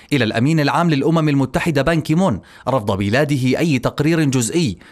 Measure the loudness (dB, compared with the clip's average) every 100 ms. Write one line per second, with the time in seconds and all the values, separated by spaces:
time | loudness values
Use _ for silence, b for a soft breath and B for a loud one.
0 | B -2 0 0 0 0 0 0 0 0
1 | 2 0 2 0 0 -2 -2 0 0 0
2 | 0 0 0 -2 B B B -2 -2 -2
3 | 0 0 0 0 0 0 0 0 -2 -2
4 | 0 2 2 0 0 0 -2 -4 B